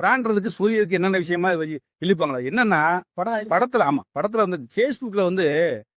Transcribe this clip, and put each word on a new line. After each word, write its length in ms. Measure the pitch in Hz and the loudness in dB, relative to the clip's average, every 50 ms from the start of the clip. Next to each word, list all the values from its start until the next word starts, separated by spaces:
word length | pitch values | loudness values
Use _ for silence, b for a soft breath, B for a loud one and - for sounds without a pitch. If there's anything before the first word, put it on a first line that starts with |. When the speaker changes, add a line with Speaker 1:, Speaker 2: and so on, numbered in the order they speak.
| 175 | 0
Speaker 1:
பிராண்டுறதுக்கு 460 | 190 247 262 240 220 214 208 185 233 175 | 0 2 2 0 0 0 0 0 -2 -4
சொரியதுக்கு 340 | - 185 214 226 214 208 165 | 0 0 2 2 2 0 2
என்னென்ன 260 | 190 175 180 196 190 | 0 0 2 2 2
விஷயமா 340 | 180 170 165 175 170 180 190 | 0 0 0 -2 0 0 0
இ-, 280 | 180 165 160 156 156 139 _ _ _ - 156 | 0 0 -2 -4 -6 -10 _ _ _ -4 0
இழுப்பாங்களா? 340 | 180 196 160 165 147 135 127 123 | 0 0 0 0 -2 -2 -4 -4
என்னன்னா 560 | 131 165 240 247 214 180 156 151 160 175 180 180 _ - | -2 0 0 2 2 2 2 2 2 0 0 -4 _ -6
Speaker 2:
படம் 200 | - 180 226 233 | -6 -4 -4 -4
Speaker 1:
படத்துல, 500 | 214 214 220 165 180 233 247 254 240 190 | -4 -2 0 0 0 0 2 2 2 2
ஆமா, 160 | 143 147 131 - _ - 143 | 2 0 -2 -4 _ -6 -4
படத்துல 300 | 165 208 226 220 208 185 | -4 -2 0 0 0 0
வந்து 80 | 180 160 123 117 - | 0 -6 -8 -6 -2
Facebookல 480 | 196 233 285 247 - 262 226 190 202 190 | 0 0 0 -2 -4 -8 -6 -2 0 0
வந்து 500 | 175 185 185 175 147 143 156 170 165 127 107 107 _ _ | 0 2 2 2 2 2 2 0 0 -2 -4 -10 _ _